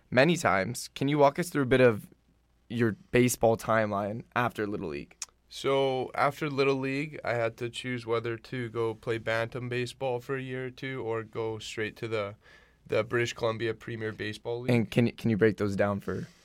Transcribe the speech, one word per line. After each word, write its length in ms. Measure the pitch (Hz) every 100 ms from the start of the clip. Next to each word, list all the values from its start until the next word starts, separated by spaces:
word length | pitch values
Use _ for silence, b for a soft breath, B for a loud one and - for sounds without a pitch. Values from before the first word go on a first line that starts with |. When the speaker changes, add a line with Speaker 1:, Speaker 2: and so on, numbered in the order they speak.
| -
Speaker 1:
many 240 | 117 151 170
times. 520 | 107 95 95 120 - -
Can 120 | 139
you 100 | 147
walk 220 | 143 139
us 100 | 175
through 140 | 147
a 40 | 127
bit 140 | 127
of 260 | 127 104 - _ _ _ _ _ -
your 260 | 120 117 98 -
baseball 460 | 123 123 - 117 113
timeline 640 | - 113 107 101 101 113 - 120
after 320 | 120 107 104
Little 220 | 101 90
League? 260 | 73 - - - _ _
Speaker 2:
So 640 | - 135 139 135 131 123
after 360 | - 135 139 151
Little 260 | 135 139 139
League, 440 | 135 135 156 147
I 100 | - 120
had 200 | 113 117
to 120 | 120
choose 360 | - 127 123 110
whether 300 | 117 117 117
to 320 | - 127 120
go 240 | 113 113
play 240 | 110 - 113
bantam 520 | 110 113 117 123 123
baseball 500 | 123 123 - 135 123
for 160 | 120 135
a 60 |
year 240 | 131 127 131
or 20 |
two 320 | 127 135 131
or 200 | 113 113
go 340 | 107 113 113 110
straight 380 | - - 107 -
to 100 | 113
the, 260 | 110 101 107 b b b b -
the 180 | 110
British 300 | 110 120 120
Columbia 400 | - 113 110 113
Premier 380 | 110 - 117 110
Baseball 500 | - 104 104 117 120
League. 100 | 123
Speaker 1:
And 200 | 120 104
can, 180 | - 117
can 180 | - 117
you 80 | 107
break 180 | 110 95
those 180 | 101 98
down 240 | 101 98
for 260 | 95 98 165 -